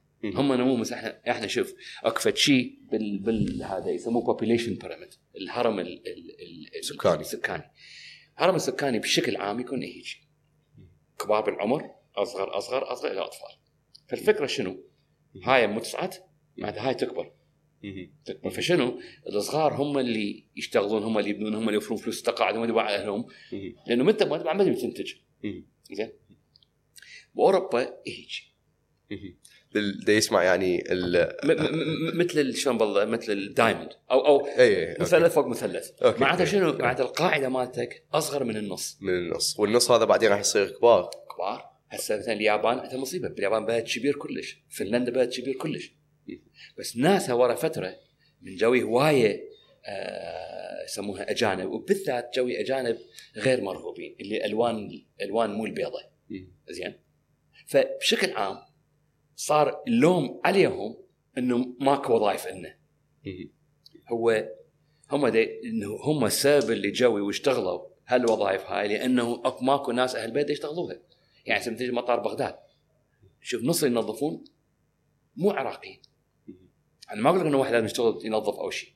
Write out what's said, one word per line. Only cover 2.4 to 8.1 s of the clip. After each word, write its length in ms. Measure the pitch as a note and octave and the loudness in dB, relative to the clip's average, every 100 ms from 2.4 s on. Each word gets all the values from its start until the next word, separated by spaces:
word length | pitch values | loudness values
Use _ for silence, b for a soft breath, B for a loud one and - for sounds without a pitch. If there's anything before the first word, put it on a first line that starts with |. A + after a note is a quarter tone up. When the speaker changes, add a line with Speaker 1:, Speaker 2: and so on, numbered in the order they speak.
| D3+ C3 B2 - - | 4 4 2 -8 -6
Speaker 2:
بال-، 280 | A2 G#2+ G2 | -4 -2 -4
بال-، 440 | G#2 A2 F#2+ F2 | -2 0 0 -2
هذا 260 | E2+ F#2+ F2+ | -6 -4 -4
يسموه 480 | D#2 A#2 A#2+ A#2+ G#2+ | -4 0 0 0 0
population 460 | A2 A#2 A#2 F2 | 2 2 0 -6
pyramid، 340 | F#2 D#2+ - - _ - | -8 -14 -16 -20 _ -12
الهرم 440 | F#2 A#2+ A#2+ G2+ | -8 0 0 0
ال-، 80 | F2 | -6
ال-، 200 | F2 - | -10 -12
ال-، 340 | F2 E2+ - | -14 -18 -18
ال-، 360 | F2 E2+ D2+ E2 | -18 -18 -16 -10
Speaker 1:
السكاني. 420 | - E2+ G2 D#2+ | -10 0 2 2
Speaker 2:
السكاني. 500 | D#2 - - E2 - B B B B | -2 -8 -6 -6 -10 B B B B